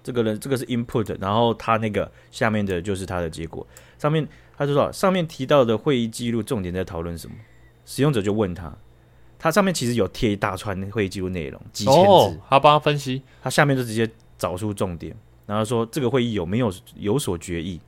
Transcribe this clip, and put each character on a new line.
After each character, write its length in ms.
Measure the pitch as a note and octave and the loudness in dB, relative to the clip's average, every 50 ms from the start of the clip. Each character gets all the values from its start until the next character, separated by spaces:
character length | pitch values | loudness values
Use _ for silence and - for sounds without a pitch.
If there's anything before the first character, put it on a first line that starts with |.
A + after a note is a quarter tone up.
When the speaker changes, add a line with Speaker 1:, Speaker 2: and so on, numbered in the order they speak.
Speaker 1:
这 100 | - - | -10 -6
个 80 | B2+ A#2+ A2+ | -2 0 0
人， 160 | A2 G#2+ G#2 | 0 -2 -4
这 100 | - C#3 | -4 -4
个 60 | C3+ | -4
是 80 | A#2+ C#3 | -4 -2
input， 500 | - B2+ A#2+ A#2 - - B2+ G#2 - - - | -2 -4 -4 -2 -2 -2 -2 -2 -4 -6 -6
然 120 | G2 F#2+ | -2 0
后 220 | G2+ A2+ A#2 A#2 A2 | 2 2 2 2 0
他 220 | - - - A2+ | -2 -2 -2 0
那 120 | G#2+ A2+ A2 | 0 0 -2
个 220 | G2+ G2+ E2 - - - - _ | -2 -2 -4 -4 -8 -18 -20 _
下 180 | - - B2+ A2+ | -6 -2 -2 0
面 160 | G#2+ G#2+ G2+ | 0 0 0
的 160 | F#2+ F#2 E2+ | -2 -2 -2
就 140 | E2 G#2 G2 | -2 -2 -4
是 100 | F#2 F#2+ | -4 -4
他 140 | F2 F#2 F2+ | -4 -4 -4
的 100 | F2 E2 | -4 -4
结 160 | D#2 E2+ D#2+ | -6 -8 -10
果。 180 | D#2+ - - - - - - - - - | -10 -10 -12 -14 -16 -18 -20 -20 -20 -8
上 140 | - - D3+ | -4 -2 0
面 160 | D#3 D#3+ C#3+ - - - - - - | 0 0 -2 -4 -8 -18 -20 -14 -8
他 100 | - C#3+ | -4 -2
就 80 | C#3+ C#3+ | 0 2
说， 160 | C#3+ A2+ C#2 | 2 2 0
上 220 | - - - F#3+ | 0 0 2 2
面 120 | F#3 F#3+ E3 D#3 | 2 2 0 -2
提 180 | - - C3 | -6 -4 0
到 180 | A#2+ D3+ C#3+ B2 | 4 6 6 6
的 140 | A2+ A2+ G#2+ | 6 2 0
会 180 | - D#3 C#3+ | 2 2 2
议 120 | B2 A#2 A2+ | 2 0 -2
记 240 | A2 - A#2+ A#2 | -4 -4 -4 -2
录 100 | A#2 A2+ | -2 -2
重 180 | G2+ - C#3 G#2+ | -2 -2 -2 -4
点 140 | F2+ F2+ F2 | -4 -4 -4
在 80 | F#2 | -4
讨 200 | F#2 E2+ F#2 E2 | -4 -4 -6 -8
论 140 | E2+ F2 E2+ | -6 -6 -8
什 140 | D#2+ - - | -10 -12 -14
么？ 60 | D#2 - - - - - - - _ _ _ | -16 -18 -20 -20 -20 -20 -20 -20 _ _ _
使 160 | - - - | -8 -2 2
用 100 | C3 D3+ | 2 2
者 80 | C#3 A2 | 2 2
就 120 | F#2+ G#2 | 2 0
问 200 | G2+ A2 G#2+ F2+ | 2 0 0 -2
他， 240 | F2 F2 F2+ D2+ - - - - - _ _ _ _ - - - - - | -2 -6 -10 -14 -14 -16 -20 -20 -20 _ _ _ _ -20 -20 -20 -8 -4
他 100 | - E3 | -2 0
上 160 | D#3 G#3+ F#3+ | 2 2 2
面 80 | F#3+ | 2
其 140 | F3 - B2+ | 0 0 0
实 80 | A#2 A#2+ | 0 2
有 140 | A#2 F#2+ F#2 | 2 0 0
贴 240 | - - - A2 | 0 0 0 0
一 40 | G2+ | 0
大 200 | G2 - G#2 F#2 | 0 -2 -2 -4
串 240 | F2+ - G#2+ F#2+ F#2 F#2+ G2 | -4 -6 -6 -6 -6 -6 -6
会 160 | G2+ A2+ G2+ | -2 -2 -2
议 20 | F#2+ | -2
记 120 | G2 G2+ | -4 -4
录 80 | F#2 F#2 | -6 -4
内 180 | F#2 F2+ D#2 | -4 -6 -6
容， 140 | C2+ - - - - | -8 -10 -14 -16 -14
几 120 | - - G#2 | -8 -2 2
千 100 | A#2 C3+ | 6 6
字。 60 | E3 | 8
Speaker 2:
哦， 360 | F#3 G3+ F#3+ D#3+ A#2+ G2 D#2+ D#2 - - | 8 8 8 8 6 4 0 -6 -2 2
他 80 | C3+ C#3 | 4 6
帮 160 | C3+ D3+ D3 | 8 8 6
他 60 | D3+ | 6
分 180 | D3 D3+ D3 C#3+ | 4 2 0 0
析。 240 | C#3 C3 B2+ C3+ - _ - - | -2 -4 -6 -6 -8 _ -16 -10
Speaker 1:
他 80 | - C3 | -8 -2
下 160 | - - D3+ | 2 2 4
面 120 | C#3+ C3+ | 4 4
就 80 | C3 B2 | 0 0
直 100 | A2+ G#2+ | -2 -2
接 160 | A2+ A2+ A2 - - - - - | -2 -2 -2 -4 -10 -20 -20 -10
找 200 | - - F2+ F2+ | -6 -4 -4 -4
出 180 | F2+ G#2+ G#2+ G2+ | -4 -4 -4 -4
重 240 | G2 A2 F#2 F2 D#2 | -2 -4 -4 -4 -8
点， 160 | E2+ D#2 D2+ - - _ _ _ _ | -10 -14 -14 -16 -20 _ _ _ _
然 100 | - G#2 | -4 -2
后 80 | G#2+ A2 | -2 -2
说 220 | G#2+ B2 A2+ A#2 | 0 0 -2 -2
这 140 | A2+ - D#3+ | -2 -2 -2
个 100 | C3 A#2 | 0 0
会 120 | A#2+ C3 | 2 0
议 100 | A#2+ A#2+ | 0 0
有 120 | A2 G2+ E2+ | -2 -4 -2
没 140 | D#2+ G2 A#2+ | -2 0 0
有， 120 | C3 G#2+ F2+ - - - - | 0 0 -2 -6 -12 -20 -14
有 200 | - F#2+ G2+ G#2+ | -6 -2 -2 0
所 220 | C#3+ - - F2+ E2+ | 0 -2 -4 -6 -6
决 240 | - - F2 E2+ | -6 -6 -6 -6
议， 180 | D#2+ G2 F2+ D2+ - | -6 -6 -8 -10 -14